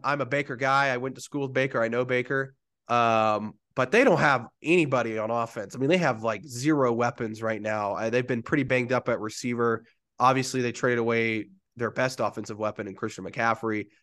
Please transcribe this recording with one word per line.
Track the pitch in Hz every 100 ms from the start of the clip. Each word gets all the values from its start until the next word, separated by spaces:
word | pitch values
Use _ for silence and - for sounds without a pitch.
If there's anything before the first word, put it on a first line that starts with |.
I'm | 131 143
a | 123
Baker | 143 143 120
guy. | 135 139 139
I | 123
went | 131 127
to |
school | - 147
with | 135
Baker. | 127 131 127
I | 117
know | 120 127
Baker. | 127 123 135 135 _ _ _ -
Um, | 120 117 113 110 107 107 - _ -
but | 127
they | 233
don't | 269 156
have | 147 127 117 _
anybody | 147 175 147 127 113 110
on | 110
offense. | 117 117 117 98 -
I |
mean, | 135
they | 180
have, | 151 113
like, | 113 104 139
zero | 120 143 151 127
weapons | 117 120 120 113 107
right | 110 107
now. | 107 107 101
Uh, | 92 113
they've | 123 123
been | 120
pretty | 113 151
banged | 131 127 120
up | 123 -
at | 113
receiver. | 107 - 123 120 117 113 - _ _ -
Obviously, | 123 131 131 127
they | 120
traded | 117 127 120
away | 113 117 113 110 104 95 _ 117
their | 113
best | - 131 131
offensive | 107 110 104 107
weapon | 107 - 101
in | 95
Christian | 110 -
McCaffrey. | 92 - 117 110 113 107 98 _